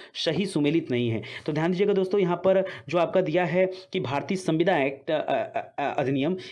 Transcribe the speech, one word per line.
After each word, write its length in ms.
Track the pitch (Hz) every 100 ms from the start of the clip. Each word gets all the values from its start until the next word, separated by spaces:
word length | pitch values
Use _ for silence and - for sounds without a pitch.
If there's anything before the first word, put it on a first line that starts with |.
| -
सही 320 | - - 151 196
सुमेलित 440 | 156 147 160 156
नहीं 200 | 123 120
है? 120 | 110 - - -
तो 60 |
ध्यान 180 | 151 165
दीजिएगा 220 | 180 196
दोस्तों, 280 | 190 185 208
यहाँ 160 | 175 175
पर 280 | 190 190 185 - -
जो 100 | 170
आपका 240 | - 190 156
दिया 160 | 165
है 260 | 175 175 185 - -
कि 80 | 185
भारतीय 360 | 117 143 180 190
संविदा 420 | 185 160 170 170
एक्ट, 320 | 139 139 -
अ, 40 |
अ, 600 | 151 - 135 107 113 - -
अ, 160 | 139 -
अधिनियम, 380 | 131 139 143 185 -